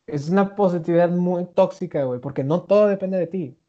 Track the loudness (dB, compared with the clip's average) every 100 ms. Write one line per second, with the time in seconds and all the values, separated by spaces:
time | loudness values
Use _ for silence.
0 | -10 -8 0 0 0 0 0 0 0 2
1 | 2 2 0 -2 -2 0 0 0 -6 -4
2 | -4 -4 -6 -6 -2 -2 2 4 4 0
3 | -2 -2 -2 -4 -8 -12